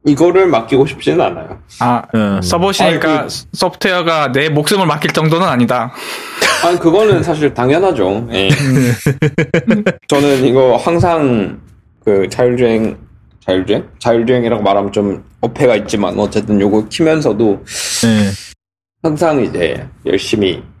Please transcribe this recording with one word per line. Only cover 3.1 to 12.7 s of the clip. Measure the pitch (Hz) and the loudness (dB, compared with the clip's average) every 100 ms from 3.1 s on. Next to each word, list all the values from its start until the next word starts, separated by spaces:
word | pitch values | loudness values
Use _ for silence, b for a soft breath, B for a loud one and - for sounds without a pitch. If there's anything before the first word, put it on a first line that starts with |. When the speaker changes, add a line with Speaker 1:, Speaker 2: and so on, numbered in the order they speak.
| 156 | -2
Speaker 1:
아니, | - | -4
그 | - - | -12 -14
Speaker 2:
소프트웨어가 | - 185 - 208 180 165 160 139 | -4 -4 -2 -2 0 0 0 0
내 | 131 156 | 0 0
목숨을 | 147 151 202 175 | 0 0 0 0
맡길 | 147 147 | 0 -2
정도는 | - 156 165 185 | 0 0 0 0
아니다. | 123 120 127 120 B B B B B 202 - | 0 0 0 -4 B B B B B -4 0
Speaker 1:
아니, | 170 180 | 0 2
그거는 | 165 185 220 180 | 2 4 4 2
사실 | 156 156 147 | 0 0 -2
당연하죠. | 120 123 156 196 143 92 104 117 | 0 0 2 2 0 0 -2 -4
예. | 101 98 139 139 131 123 117 - 135 151 | -2 0 2 2 2 2 0 -2 0 -2
Speaker 3:
<laughs> | - 156 170 226 214 208 - - | -2 -2 -2 0 0 0 -4 -2
Speaker 1:
저는 | 143 143 135 127 | 2 4 2 4
이거 | 127 131 120 | 4 4 4
항상 | - 170 175 165 139 117 90 - - - _ _ - | 2 2 2 2 0 0 -2 -8 -20 -20 _ _ 0
그 | 98 92 | 2 0
자율주행, | - 123 123 120 | 0 0 2 2